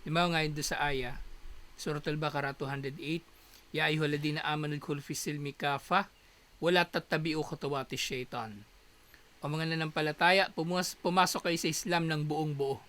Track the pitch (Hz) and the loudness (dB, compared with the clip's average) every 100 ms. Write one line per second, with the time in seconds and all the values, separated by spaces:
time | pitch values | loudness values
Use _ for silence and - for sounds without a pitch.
0 | - 165 175 165 156 151 143 165 147 139 | 0 2 4 4 0 -2 -2 0 2 0
1 | 123 135 - - - - - - - 147 | -2 -6 -10 -12 -12 -14 -16 -8 -4 -2
2 | 156 151 151 143 139 135 135 139 139 143 | -2 -2 0 0 -4 -4 -4 -4 -6 -6
3 | 143 170 - - - - - 147 156 156 | -4 -6 -6 -20 -20 -20 -6 0 2 4
4 | 151 147 151 156 151 151 151 147 - 147 | 2 2 0 -2 -2 -2 -2 -4 -4 -6
5 | - 147 - 147 143 - 143 139 - 185 | -4 -6 -4 -4 -6 -2 -2 -2 0 0
6 | 196 - - - - - 165 180 170 165 | 0 -14 -20 -20 -20 -2 4 6 4 0
7 | - 160 160 156 147 151 143 139 127 131 | 0 0 0 -2 -2 -4 -2 -2 -4 -4
8 | - 131 127 123 113 104 - - - - | -4 -4 -6 -8 -8 -12 -18 -20 -20 -20
9 | - - - - 147 156 160 160 156 156 | -20 -20 -20 -8 -4 -2 0 0 0 0
10 | 151 151 175 190 185 - 165 180 175 - | 0 4 6 6 4 0 -2 0 -2 -2
11 | 175 185 180 - 175 165 - 156 170 170 | 2 6 4 4 0 0 0 -2 0 0
12 | 165 156 151 151 156 143 139 120 | 2 0 0 0 -2 0 -2 -2